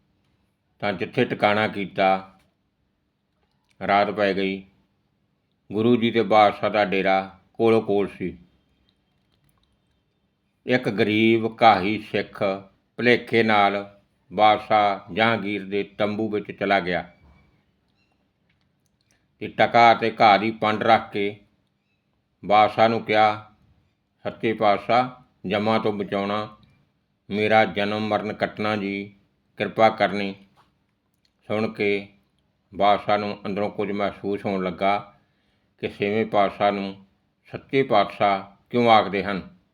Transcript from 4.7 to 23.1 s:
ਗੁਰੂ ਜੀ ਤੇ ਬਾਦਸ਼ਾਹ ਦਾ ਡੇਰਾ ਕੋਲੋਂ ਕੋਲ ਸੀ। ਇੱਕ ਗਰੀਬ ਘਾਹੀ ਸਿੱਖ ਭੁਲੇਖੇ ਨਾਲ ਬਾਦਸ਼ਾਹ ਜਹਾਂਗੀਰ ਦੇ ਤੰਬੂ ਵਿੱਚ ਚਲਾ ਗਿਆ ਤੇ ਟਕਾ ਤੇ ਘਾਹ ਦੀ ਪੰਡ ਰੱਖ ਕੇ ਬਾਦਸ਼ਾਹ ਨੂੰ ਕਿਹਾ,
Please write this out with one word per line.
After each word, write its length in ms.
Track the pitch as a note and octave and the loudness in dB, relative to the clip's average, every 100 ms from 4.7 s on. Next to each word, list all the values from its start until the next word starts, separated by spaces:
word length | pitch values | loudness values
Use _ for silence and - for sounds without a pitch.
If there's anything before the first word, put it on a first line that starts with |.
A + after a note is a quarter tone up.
| _ _ _ _ _ _ _ _ _ - | _ _ _ _ _ _ _ _ _ -8
ਗੁਰੂ 240 | G2+ A2+ A#2+ | -2 2 2
ਜੀ 160 | A2+ | 2
ਤੇ 100 | A2 | 0
ਬਾਦਸ਼ਾਹ 480 | G2 G#2+ G#2 - G#2+ | 2 4 4 2 -2
ਦਾ 160 | G#2 G2 | 0 0
ਡੇਰਾ 540 | F#2+ F#2+ F#2+ F#2+ - _ | 0 0 0 -2 -12 _
ਕੋਲੋਂ 280 | - A2+ A2+ | -2 2 2
ਕੋਲ 260 | G#2+ G2+ F#2 | 2 -2 -2
ਸੀ। 300 | - F2+ - _ _ _ _ _ _ _ _ _ _ _ _ _ _ _ _ _ _ _ _ _ _ A#2+ | -6 -10 -12 _ _ _ _ _ _ _ _ _ _ _ _ _ _ _ _ _ _ _ _ _ _ -2
ਇੱਕ 240 | B2+ B2+ | -2 0
ਗਰੀਬ 680 | G2+ G#2 G#2+ A2+ A2+ A2 - | -2 0 2 4 2 0 4
ਘਾਹੀ 380 | A2+ G2 G2 G#2+ | 4 6 2 -4
ਸਿੱਖ 420 | - G#2 F#2+ - G2+ G2 - _ _ - | -4 -6 -6 -4 -4 -4 -10 _ _ -2
ਭੁਲੇਖੇ 460 | A#2+ A2+ A#2 A2+ | 2 2 2 0
ਨਾਲ 580 | A2 G#2+ G2+ G2+ G2+ - _ _ _ | 2 2 2 0 -8 -18 _ _ _
ਬਾਦਸ਼ਾਹ 800 | F2+ G#2+ G#2 - G#2+ G#2 F#2+ - | 2 4 4 2 2 2 -2 -6
ਜਹਾਂਗੀਰ 520 | F2 A2+ A2 G2 G2+ F#2+ | 0 0 0 -4 -8 -6
ਦੇ 180 | G2+ | -6
ਤੰਬੂ 460 | G2 - G#2 G#2 A2 | -6 -4 -4 -4 -6
ਵਿੱਚ 220 | G#2 G2+ | -6 -8
ਚਲਾ 280 | F#2 G2+ G2 | -6 0 0
ਗਿਆ 320 | F2 F2 E2 _ _ _ _ _ _ _ _ _ _ _ _ _ _ _ _ _ _ _ _ _ _ _ | 0 -4 -6 _ _ _ _ _ _ _ _ _ _ _ _ _ _ _ _ _ _ _ _ _ _ _
ਤੇ 80 | G#2+ | -8
ਟਕਾ 460 | - G#2+ A#2 A#2 | 0 2 6 6
ਤੇ 220 | A2+ A2+ A2 | 6 0 2
ਘਾਹ 160 | A2+ G2 | 4 4
ਦੀ 140 | A2 | 2
ਪੰਡ 320 | A2 G#2+ G#2+ | -2 -2 0
ਰੱਖ 280 | A2+ G#2+ - | 2 2 2
ਕੇ 280 | G#2+ G2+ A2 _ _ _ _ _ _ _ _ _ _ F#2 | -6 -6 -6 _ _ _ _ _ _ _ _ _ _ 0
ਬਾਦਸ਼ਾਹ 440 | G#2 G#2 - A2+ | 4 4 4 2
ਨੂੰ 140 | A2+ | 2
ਕਿਹਾ, 520 | G#2+ | -2